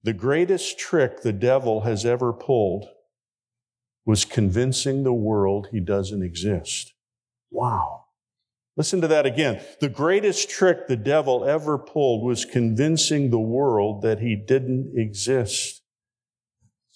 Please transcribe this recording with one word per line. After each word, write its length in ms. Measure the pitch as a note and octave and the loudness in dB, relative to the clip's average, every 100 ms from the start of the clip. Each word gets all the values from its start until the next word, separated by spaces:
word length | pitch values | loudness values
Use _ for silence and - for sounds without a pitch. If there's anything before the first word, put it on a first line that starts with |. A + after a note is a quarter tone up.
"The 100 | A2 | -2
greatest 640 | G#2 A#2+ D3+ F3+ F#3 - - | -2 0 2 2 0 -2 -8
trick 420 | - F3 B2+ - | -2 2 2 0
the 120 | A#2+ | -4
devil 480 | G2+ A#2+ C3 B2 A2 | 0 2 2 2 0
has 240 | A2 G#2+ A#2 | 0 0 0
ever 260 | A#2+ B2 | 0 0
pulled 540 | A#2 - B2+ G2+ F#2 - - _ _ _ _ _ _ _ _ _ _ - | -2 0 2 2 -2 -8 -20 _ _ _ _ _ _ _ _ _ _ 0
was 180 | G#2 | 0
convincing 760 | - - G2+ F#2+ B2+ B2+ C#3 C3+ | 0 0 2 2 0 0 -2 0
the 100 | C3+ | 0
world 560 | A#2+ G#2+ G#2+ G2 G2+ G2+ | 0 0 2 2 0 -4
he 100 | A2 | -6
doesn't 420 | F2 G2 F#2 G#2 | -2 -2 -2 -4
exist." 720 | F#2 E2+ F#2+ F#2 - - - _ _ _ _ _ _ | -6 -4 -2 -2 -4 -10 -10 _ _ _ _ _ _
Wow. 540 | - B2 G#2 F2 - _ _ _ _ _ _ _ - | -4 -2 -2 -4 -8 _ _ _ _ _ _ _ -4
Listen 240 | D#3 F#3 | -2 0
to 80 | E3 | 2
that 180 | D#3 C#3 | 4 2
again. 340 | B2 D3+ G2+ - - | 2 0 -2 -10 -6
"The 80 | C#3+ | -4
greatest 640 | G2+ D3+ G3 G#3 - - | 0 0 2 2 -2 -6
trick 360 | - F#3 E3+ - | 2 2 2 -2
the 80 | A#2+ | -2
devil 480 | A2 D3+ C#3 B2 | 2 2 2 0
ever 340 | C3 D#3 D3+ C#3+ | 2 0 0 -4
pulled 460 | - D#3 C#3 A2+ | -4 0 2 2
was 200 | A#2+ A2+ | 0 -4
convincing 840 | - B2+ A#2 A2 D3+ D#3+ - D3+ C#3 | -2 0 0 2 2 2 2 2 2
the 100 | A#2 | 0
world 600 | A2 A#2+ C#3 G#2+ G#2 G2+ | 0 0 2 2 0 0
that 180 | A2 G#2 | -2 0
he 160 | A#2 G#2 | -2 -4
didn't 640 | G#2 C3 B2+ B2+ C3 B2 | 2 0 2 -4 -2 -2
exist." 840 | A2 G2+ B2 C3+ A2+ - - - _ _ _ _ _ _ _ _ _ _ _ | -4 -4 0 0 0 -4 -6 -12 _ _ _ _ _ _ _ _ _ _ _